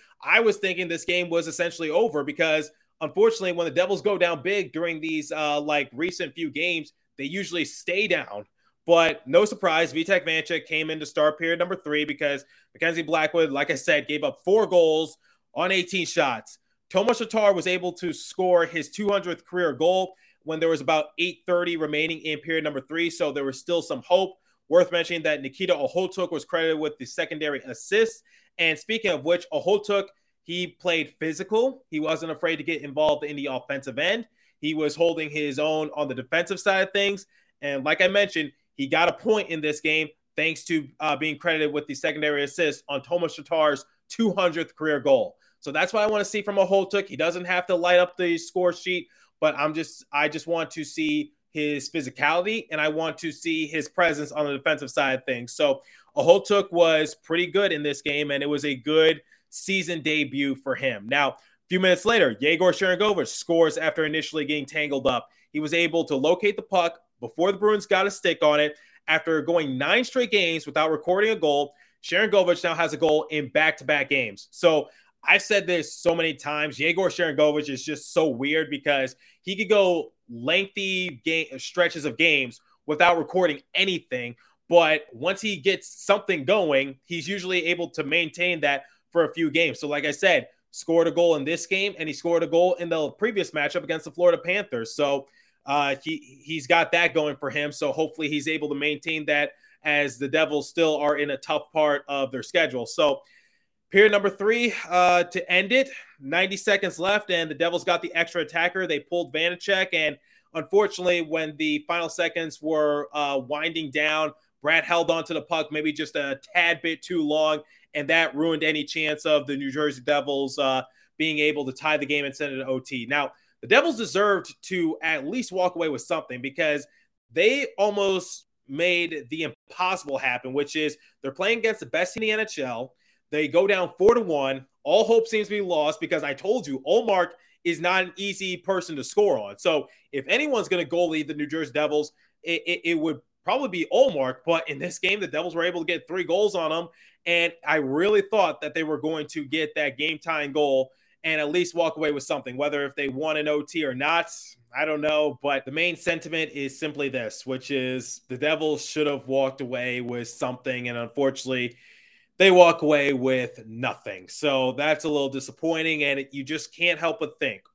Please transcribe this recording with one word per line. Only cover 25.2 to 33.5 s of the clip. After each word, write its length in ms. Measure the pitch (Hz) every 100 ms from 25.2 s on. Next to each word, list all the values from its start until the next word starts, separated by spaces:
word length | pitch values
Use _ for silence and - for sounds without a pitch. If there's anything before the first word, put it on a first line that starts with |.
that 220 | 156 147
Nikita 320 | 135 - 185 156
Okhotyuk 560 | 135 175 185 196 180
was 120 | 151
credited 360 | - 170 165 156
with 180 | 151 151
the 80 | 127
secondary 540 | - 160 156 151 135
assist. 640 | 127 - - 208 220 - _ _ _ -
And 220 | 165 156
speaking 320 | - 220 208
of 120 | 156
which, 220 | 143 175 -
Okhotyuk, 520 | 151 170 202 202 202 196 _ _ _
he 240 | - 175 180
played 480 | - 180 165 151 -
physical. 640 | 160 156 190 220 262 269 _
He 80 | 151
wasn't 320 | 156 160 160
afraid 240 | 156 170 160
to 80 |
get 180 | 151 156
involved 440 | 143 139 151 147 147
in 100 | 147
the 100 |
offensive 540 | 139